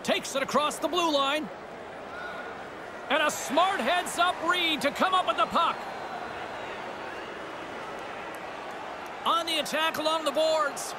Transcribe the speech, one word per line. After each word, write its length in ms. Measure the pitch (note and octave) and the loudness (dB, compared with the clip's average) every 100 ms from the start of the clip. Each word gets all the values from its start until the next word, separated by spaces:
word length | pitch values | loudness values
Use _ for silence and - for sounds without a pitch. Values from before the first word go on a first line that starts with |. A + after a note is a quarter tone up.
Takes 320 | - G4 - C4+ | 0 -2 -2 -4
it 80 | |
across 340 | C4+ C4 D4+ - | 0 0 0 -2
the 100 | D#4+ | -2
blue 240 | F4 E4+ | 0 0
line. 380 | C#4+ C#4 D4+ C4 - - - - - - - - - - - - - - - - | 2 0 0 -4 -10 -14 -14 -14 -14 -12 -12 -10 -10 -12 -12 -14 -14 -14 -12 -2
And 140 | C#4+ | 0
a 80 | D4+ | 0
smart 480 | - - C#4+ F#4 F#4+ | -2 -2 2 2 2
heads-up 560 | A#3+ F4 F4+ - F4 E4+ E4 | 0 0 -2 0 0 2 0
read 340 | F4+ E4 D4+ | 0 0 0
to 100 | C4+ | -2
come 240 | - F4+ F#4 | 0 2 2
up 100 | F4 | 2
with 100 | E4+ | 0
the 100 | E4 | 2
puck. 280 | - D#4+ - - - - - - - - - - - - - - - - - - - - - - - - - - - - - - - - - - - B3+ | 2 0 0 -8 -10 -10 -10 -10 -10 -10 -10 -10 -10 -10 -10 -10 -10 -10 -12 -12 -12 -12 -10 -10 -10 -10 -10 -12 -12 -12 -12 -12 -10 -10 -10 -10 6 8
On 220 | E4 E4 | 8 6
the 100 | D#4+ | 2
attack 400 | C#4 C#4+ D#4+ D#4 | 4 4 4 4
along 280 | D#4 D#4+ D4+ | 4 4 4
the 60 | |
boards. 600 | C4+ D#4+ D#4+ D4 C4+ - | 6 6 8 4 2 -6